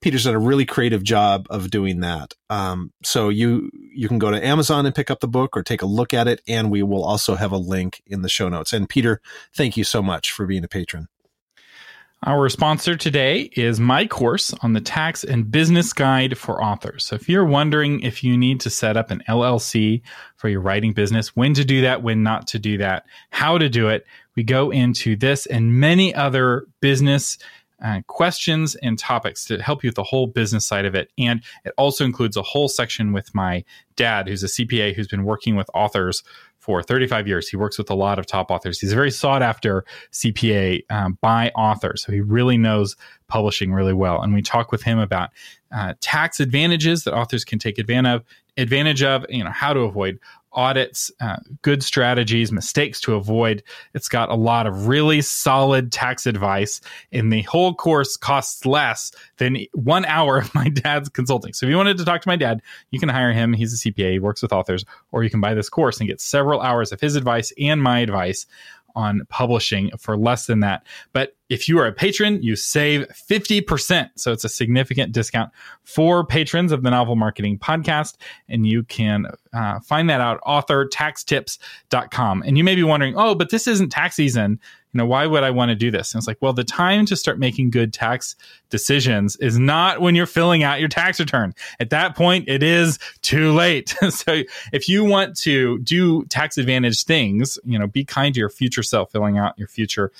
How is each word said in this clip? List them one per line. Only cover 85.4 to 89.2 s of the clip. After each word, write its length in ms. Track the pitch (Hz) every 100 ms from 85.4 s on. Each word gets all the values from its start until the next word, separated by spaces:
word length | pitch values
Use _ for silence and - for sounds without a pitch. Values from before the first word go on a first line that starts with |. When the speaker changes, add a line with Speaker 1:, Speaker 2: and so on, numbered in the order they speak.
Speaker 2:
I 80 | 135
wanna 240 | 123 120 107
do 160 | 117
this?" 220 | 101 -
And 60 | 113
it's 80 | 117
like, 100 | 107
well, 140 | 135
the 100 | 123
time 420 | 117 - 180 208 208
to 80 | 180
start 240 | - -
making 320 | 127 110 123
good 220 | 120 113
tax 420 | - 117 127 - - - - _
decisions 680 | 104 - 143 127 104